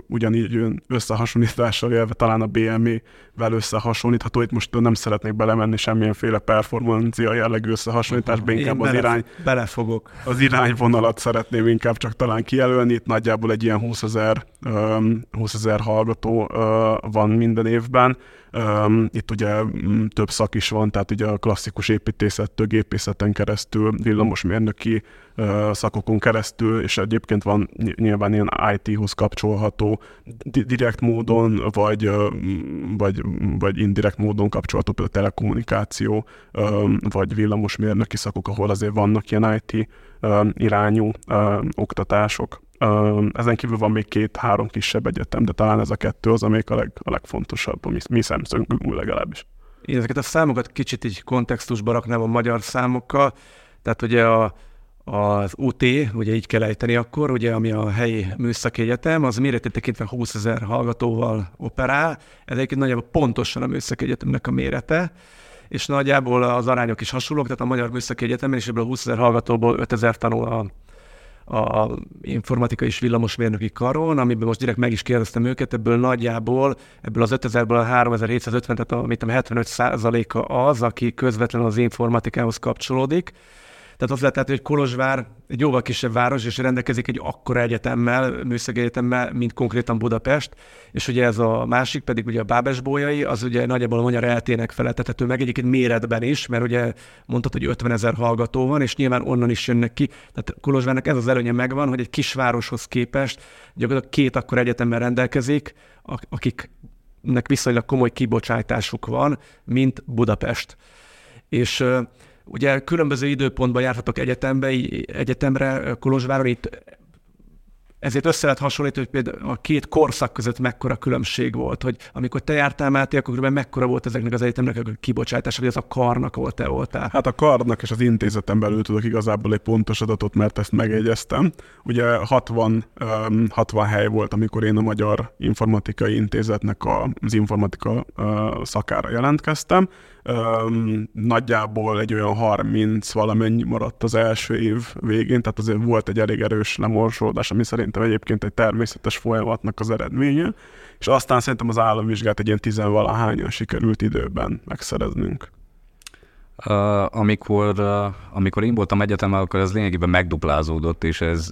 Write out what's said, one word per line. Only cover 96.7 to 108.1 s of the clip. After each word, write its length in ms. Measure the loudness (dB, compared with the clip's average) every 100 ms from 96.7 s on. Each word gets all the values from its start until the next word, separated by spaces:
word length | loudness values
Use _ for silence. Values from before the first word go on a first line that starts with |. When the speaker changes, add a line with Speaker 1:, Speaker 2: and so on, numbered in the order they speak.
| 0 -2 -6 -16 -18 -4
Speaker 2:
mondtad, 260 | -2 -2
hogy 140 | -4 -4
ötvenezer 480 | -2 -2 0 0
hallgató 540 | 0 0 0 0 0 0
van, 140 | 0
és 140 | 0 0
nyilván 320 | 0 0 0
onnan 220 | 0 2
is 180 | 0 0
jönnek 260 | 2 0
ki. 140 | 0 -4
Tehát 480 | -4 -14 -10 -10 -6
Kolozsvárnak 460 | 0 0 2 0 0
ez 80 | 0
az 120 | 2
előnye 240 | 2 2
megvan, 360 | 0 0 0 -2
hogy 120 | -2
egy 100 | -4
kisvároshoz 760 | -4 -4 0 0 0 -2 -8 -4
képest 560 | -2 -2 -2 -4 -6 -16 -20 -16
gyakorlatilag 400 | -4 0 0 0
két 220 | 2 2 0
akkora 260 | 0 0
egyetemmel 380 | 2 0 0 0
rendelkezik, 760 | 0 0 0 0 0 -2 -2 -20 -20 _
ak-, 260 | -12 -12 -10
akiknek 1160 | -4 -4 -4 -14 -18 -20 -20 _ -10 -2 0 0
viszonylag 380 | 0 2 2 2
komoly 240 | 2
kibocsátásuk 960 | 2